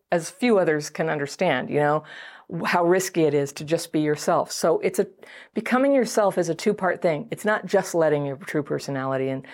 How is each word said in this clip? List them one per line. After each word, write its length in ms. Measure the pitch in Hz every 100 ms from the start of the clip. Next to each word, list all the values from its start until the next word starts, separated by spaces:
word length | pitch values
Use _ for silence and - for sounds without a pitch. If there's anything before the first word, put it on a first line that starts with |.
| _
as 180 | 175 165
few 280 | - 247 202
others 300 | 160 147 147
can 200 | - 160
understand, 600 | 151 143 - 180 127 147
you 120 | 143
know, 240 | 147 151 151 - - - - 170
how 200 | 165 180
risky 400 | 170 185 185 170
it 100 | 156
is 180 | 143 139
to 100 | -
just 280 | 151 165 -
be 80 | 156
yourself. 520 | 151 151 - 156 123
So 260 | - 175 170
it's 220 | 185 196
a, 80 | 190 - - - -
becoming 400 | 214 - 240 277
yourself 460 | 277 226 - 202 185
is 100 | 170
a 60 |
two-part 480 | 160 214 208 185 -
thing. 240 | 175 147 -
It's 120 | -
not 220 | 208 214 185
just 260 | 196 185
letting 320 | 170 156 147
your 120 | 143 139
true 260 | - 156
personality 680 | 143 143 - 139 135 131 135
and 140 | 131 -